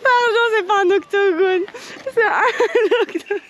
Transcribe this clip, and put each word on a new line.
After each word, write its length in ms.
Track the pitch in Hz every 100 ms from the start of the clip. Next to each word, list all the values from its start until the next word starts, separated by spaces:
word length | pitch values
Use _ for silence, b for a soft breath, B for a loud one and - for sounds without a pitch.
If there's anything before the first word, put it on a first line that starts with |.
Pardon, 400 | 523 494 480 440 466
c'est 120 | 440 359
pas 140 | 403
un 80 | 381
octogone. 720 | 392 302 403 403 330 381 370 392 494 B B -
C'est 100 | 508
un 180 | 427 -
<laughs> 600 | 453 453 480 - 427 480
octogone. 380 | 415 339 - 403